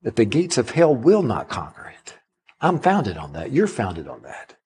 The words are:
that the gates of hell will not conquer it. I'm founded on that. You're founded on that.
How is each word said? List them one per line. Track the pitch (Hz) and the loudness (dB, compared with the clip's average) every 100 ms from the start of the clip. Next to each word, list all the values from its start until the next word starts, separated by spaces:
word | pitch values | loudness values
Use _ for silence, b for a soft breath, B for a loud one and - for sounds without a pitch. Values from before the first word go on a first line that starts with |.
that | 113 110 | -4 0
the | 107 | 2
gates | 139 175 135 | 2 0 -2
of | 117 | -2
hell | 156 165 135 | 4 4 6
will | 127 208 | 4 4
not | 147 95 - | 2 -4 -6
conquer | - 76 - - - | -10 -10 -16 -20 -20
it. | - - _ _ _ _ | -20 -20 _ _ _ _
I'm | 160 170 | 0 2
founded | 180 196 113 80 | 2 2 0 -6
on | 76 | -10
that. | 76 82 | -10 -2
You're | 131 208 | 0 0
founded | - 98 85 69 | -2 -4 -6 -12
on | 64 | -14
that. | - - - - | -16 -18 -18 -20